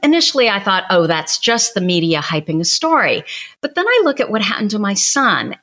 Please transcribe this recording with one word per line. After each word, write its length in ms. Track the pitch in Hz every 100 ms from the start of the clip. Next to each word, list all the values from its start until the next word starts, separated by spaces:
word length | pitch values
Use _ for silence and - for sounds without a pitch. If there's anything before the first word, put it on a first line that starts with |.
initially 460 | 294 330 - 269 233
I 100 | 196
thought, 240 | 196 185 185
"Oh, 160 | 180 165
that's 320 | 160 151 -
just 360 | - 233 -
the 60 | 190
media 400 | 180 175 165 156
hyping 400 | 147 156 156 160
a 40 |
story." 580 | 170 - 320 302 165 - - - - -
But 160 | 294 349
then 100 | 427
I 140 | 494
look 160 | 330 277
at 140 | -
what 100 | 214
happened 300 | 202 - 208
to 80 | 208
my 140 | 202
son, 600 | 196 - 277 247 143 104 -